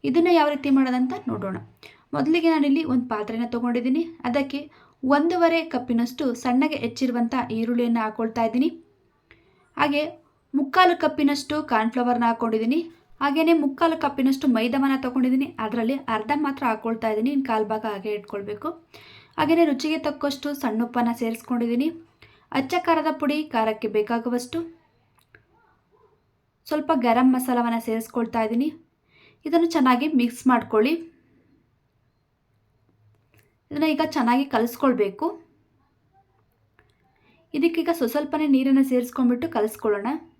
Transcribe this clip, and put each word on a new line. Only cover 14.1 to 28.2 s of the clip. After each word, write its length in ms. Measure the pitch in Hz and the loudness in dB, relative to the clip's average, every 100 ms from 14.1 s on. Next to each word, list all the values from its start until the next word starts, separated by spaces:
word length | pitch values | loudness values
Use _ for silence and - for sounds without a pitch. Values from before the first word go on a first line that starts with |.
| 277 269 269 294 226 | 0 0 2 2 2
ಮೈದಾವನ್ನ 420 | 233 269 277 269 262 | 0 0 0 0 -2
ತೊಗೊಂಡಿದ್ದೀನಿ. 440 | 254 254 262 277 - 220 | 0 2 2 0 -6 -4
ಅದರಲ್ಲಿ 320 | 233 226 269 269 220 | -2 -2 -2 -4 -6
ಅರ್ಧ 160 | 214 294 285 | -2 -2 -2
ಮಾತ್ರ 180 | 269 262 | -2 -2
ಹಾಕ್ಕೊಳ್ತಾ 380 | 220 226 226 226 | -2 -4 -4 -2
ಇದ್ದೀನಿ, 180 | 214 240 285 | 0 0 0
ಇನ್ನು 120 | 269 | 0
ಕಾಲು 160 | 220 208 | -2 0
ಭಾಗ 120 | 214 220 | -4 -6
ಹಾಗೆ 220 | 202 202 208 | -8 -6 -8
ಇಟ್ಕೊಳ್ಬೇಕು. 520 | - 202 202 208 311 - _ - - - _ - | -8 -10 -10 -8 -8 -10 _ -20 -20 -20 _ -2
ಹಾಗೆಯೇ 320 | 294 330 330 | 2 6 6
ರುಚಿಗೆ 280 | 277 311 320 302 | 4 -2 -2 -2
ತಕ್ಕಷ್ಟು 400 | 294 285 277 294 285 | -4 -4 -4 -6 -4
ಸಣ್ಣ 240 | 247 220 233 | -2 -2 -2
ಉಪ್ಪನ್ನು 280 | 247 233 233 | 0 -2 -2
ಸೇರಿಸ್ಕೊಂಡಿದ್ದೀನಿ. 680 | 226 226 - 247 233 240 302 330 - _ - _ _ 262 | -4 -6 -6 -2 0 0 -2 -4 -18 _ -20 _ _ -4
ಅಚ್ಚ 180 | 269 359 | -2 -2
ಖಾರದ 260 | 349 330 294 262 | 2 2 0 -2
ಪುಡಿ 160 | 294 294 302 | 0 0 -2
ಖಾರಕ್ಕೆ 360 | 240 220 220 214 | 0 0 -2 -2
ಬೇಕಾಗುವಷ್ಟು, 640 | 208 208 233 233 240 247 320 330 - _ _ _ _ _ _ _ _ _ _ _ _ _ _ _ _ _ _ - | -2 0 -2 -2 -4 -4 -8 -8 -14 _ _ _ _ _ _ _ _ _ _ _ _ _ _ _ _ _ _ -6
ಸ್ವಲ್ಪ 220 | 302 302 311 | -6 -2 0
ಗರಂ 240 | 240 233 262 | 2 4 4
ಮಸಾಲವನ್ನು 460 | 254 254 240 233 233 226 | 2 0 0 0 -2 -4
ಸೇರಿಸ್ಕೊಳ್ತಾ 540 | 226 226 247 | -6 -4 -4